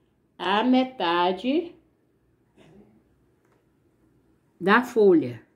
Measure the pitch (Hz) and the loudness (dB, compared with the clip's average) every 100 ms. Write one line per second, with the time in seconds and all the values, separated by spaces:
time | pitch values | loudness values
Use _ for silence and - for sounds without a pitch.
0 | _ _ _ - 175 208 247 254 254 - | _ _ _ -10 -4 -2 2 0 0 -6
1 | 170 175 180 190 247 311 339 - _ _ | -4 -2 -2 -4 -4 -4 -6 -16 _ _
2 | _ _ _ _ _ _ _ - _ _ | _ _ _ _ _ _ _ -20 _ _
3 | _ _ _ _ _ _ _ _ _ _ | _ _ _ _ _ _ _ _ _ _
4 | _ _ _ _ _ - 175 226 247 226 | _ _ _ _ _ -8 0 0 2 2
5 | 202 165 123 120 _ | 4 4 0 -12 _